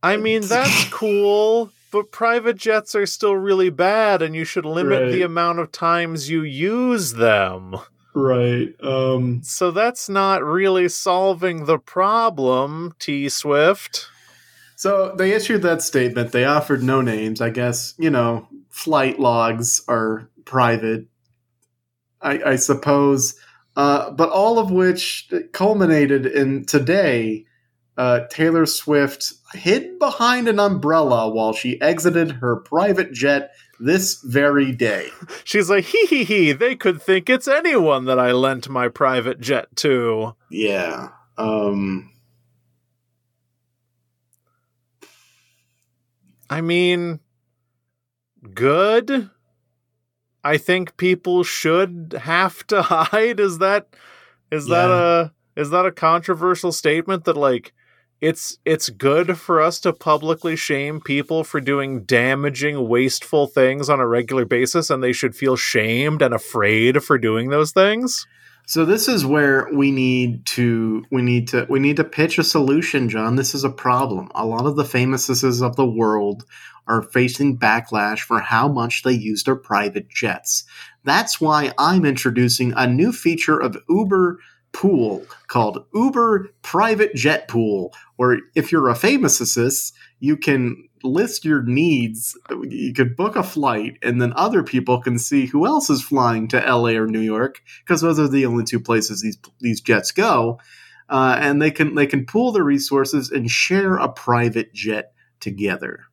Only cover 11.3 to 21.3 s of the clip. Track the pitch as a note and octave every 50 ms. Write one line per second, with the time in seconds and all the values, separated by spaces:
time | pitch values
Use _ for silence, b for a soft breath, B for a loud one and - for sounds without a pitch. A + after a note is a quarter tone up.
11.3 | F#3+ E3+ F3+ F#3 E3+ E3 D3+ C#3+ D#3+ D3+ _ - - F3+ F#3 G3 G#3+ A#3 A#3 A3+
12.3 | F#3 C#3+ C3+ B2+ B2+ B2+ C3+ C#3+ D3+ D#3+ E3+ F3 E3 _ - - D3 C#3+ C#3 C#3
13.3 | - - - D3 C#3+ C#3+ D3+ E3+ G3+ - - - - - - b b b b b
14.3 | b b b b b b b b b - - F#3+ G3+ G3 F#3+ F#3 F#3+ F3+ F#3 F#3+
15.3 | G#3 A3 G#3+ - A#3 G#3 F#3 F3 E3 D#3+ - - - C3+ B2+ B2 A#2 A#2+ A#2+ A#2
16.3 | - B2 B2 C3+ D3 D3+ D3 - C#3+ C3 B2 B2+ C3 C3+ B2+ A#2+ A2 G#2+ A2 A2
17.3 | A2 A2 A#2 A#2 A2+ B2 A#2+ B2 A#2+ B2 - - - - E3 D#3+ D3 B2 A#2+ A#2
18.3 | A#2 A2+ - _ - - - _ - - - D#3+ D#3 C#3+ C3+ C3 - - C#3 B2
19.3 | A#2 A#2 A#2 A2+ A#2 A2+ A#2+ A#2 - - - - B2 A2+ A2 A2 A2 A2+ A#2 _
20.3 | _ _ _ - - C3 B2 A#2 A#2 G#2+ A2 A2+ A2+ - - _ _ _ _ _